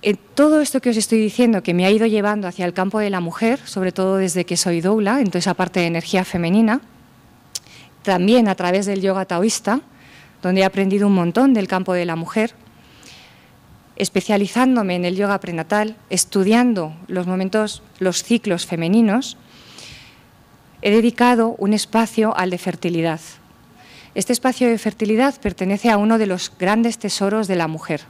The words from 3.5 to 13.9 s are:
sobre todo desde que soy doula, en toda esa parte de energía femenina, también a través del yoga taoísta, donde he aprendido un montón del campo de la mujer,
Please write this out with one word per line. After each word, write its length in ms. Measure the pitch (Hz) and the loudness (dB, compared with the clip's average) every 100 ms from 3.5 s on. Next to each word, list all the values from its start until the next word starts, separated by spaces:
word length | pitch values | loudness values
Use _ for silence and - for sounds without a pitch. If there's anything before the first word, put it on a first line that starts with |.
| 269 - | -2 -4
sobre 260 | - 185 | -4 -4
todo 240 | 180 190 190 | -2 0 0
desde 300 | 190 170 175 | 0 -2 -2
que 100 | 170 | -2
soy 240 | - 170 | -2 0
doula, 400 | 170 220 202 254 | 0 0 2 2
en 80 | 220 | 0
toda 100 | 175 | 0
esa 160 | 175 | -2
parte 240 | 175 180 190 | -2 -2 0
de 80 | 170 | 0
energía 380 | 170 - 190 | -2 -2 -2
femenina, 560 | 185 180 170 196 226 247 - - - _ - - _ - - - - _ | 0 -2 0 2 2 0 -4 -20 -20 _ -20 -20 _ -18 -18 -20 -20 _
también 460 | - 180 185 247 220 | -2 2 4 4 4
a 80 | 185 | 0
través 280 | 180 185 | 0 0
del 160 | 202 196 | 0 -2
yoga 260 | 190 190 190 | -2 -2 -2
taoísta, 540 | 175 214 - - 240 - - - - - _ | 0 0 -2 -2 -2 -4 -20 -20 -20 -20 _
donde 200 | 180 185 | -2 2
he 20 | |
aprendido 420 | 190 196 196 196 202 | 2 2 0 2 2
un 80 | |
montón 400 | 196 175 170 269 | 2 2 2 4
del 140 | 233 185 | 2 0
campo 240 | 185 185 | -4 -2
de 120 | 180 | -2
la 120 | 175 165 | -2 -6
mujer, 360 | 165 - 226 - - _ - - - - - _ _ _ _ - _ | -6 -2 -4 -6 -20 _ -20 -20 -20 -20 -20 _ _ _ _ -20 _